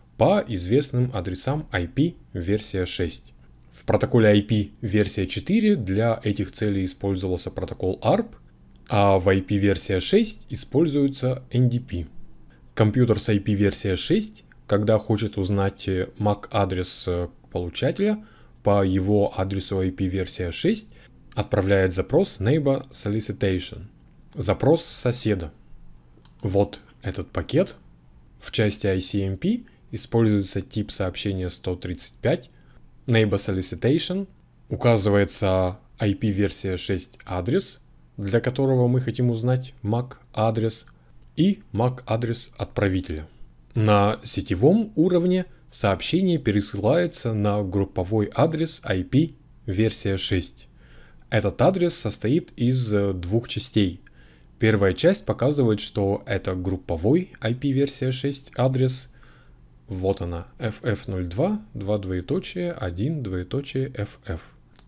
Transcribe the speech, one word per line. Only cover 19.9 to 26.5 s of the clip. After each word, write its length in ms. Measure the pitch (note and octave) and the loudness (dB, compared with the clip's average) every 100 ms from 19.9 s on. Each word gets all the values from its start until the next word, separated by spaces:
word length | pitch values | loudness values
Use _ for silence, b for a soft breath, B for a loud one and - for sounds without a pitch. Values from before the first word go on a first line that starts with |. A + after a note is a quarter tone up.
P 140 | F2+ F#2+ | -2 -4
версия 440 | F#2+ F2+ - F2+ | -2 -6 -6 -6
шесть, 380 | - E3+ A3 - B B - - | -2 -2 -2 -4 B B -20 -12
отправляет 600 | - - G2+ F#2+ G2 F#2 | -6 -2 0 2 4 2
запрос 460 | F2 - D3 G3 - | 0 0 2 2 0
Neighbor 500 | G2+ D#3 C#3 C3+ - | 0 2 2 0 -4
Solicitation, 920 | - G2+ A2 A2 G2 G2 F#2 - - F#2+ - - - - | -10 -4 -4 -4 -2 0 0 -4 -12 -16 -20 -20 -20 -16
запрос 500 | - - - B2+ D#3+ | -6 -2 2 4 2
соседа. 680 | - - B2+ A#2 A2 F#2+ D#2 - - - - - - - - - | 0 -4 -2 0 0 -2 -4 -12 -20 -20 -20 -20 -20 -20 -20 -8
Вот 380 | G#2 | -2